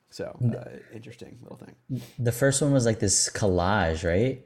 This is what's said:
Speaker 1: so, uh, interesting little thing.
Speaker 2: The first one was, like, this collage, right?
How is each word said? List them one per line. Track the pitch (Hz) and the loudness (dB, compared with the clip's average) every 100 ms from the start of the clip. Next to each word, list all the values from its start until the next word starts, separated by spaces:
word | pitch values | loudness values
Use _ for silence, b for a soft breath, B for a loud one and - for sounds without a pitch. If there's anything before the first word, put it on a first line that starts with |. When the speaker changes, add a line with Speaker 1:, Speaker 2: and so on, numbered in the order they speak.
| _ | _
Speaker 1:
so, | - - - 120 107 | -12 -10 -2 -2 -2
uh, | - 65 - | -8 -18 -18
interesting | 113 110 117 - 117 | -18 -18 -18 -20 -18
little | 120 - | -20 -20
thing. | - - - 127 - - | -20 -20 -10 -10 -10 -4
Speaker 2:
The | 117 | -2
first | 120 139 135 | 2 2 4
one | 147 | 4
was, | 139 | 4
like, | 117 107 | 2 2
this | 101 - - | 2 2 0
collage, | - 104 90 90 104 82 80 | 0 2 2 2 2 0 0
right? | 85 90 127 131 | 0 2 0 -2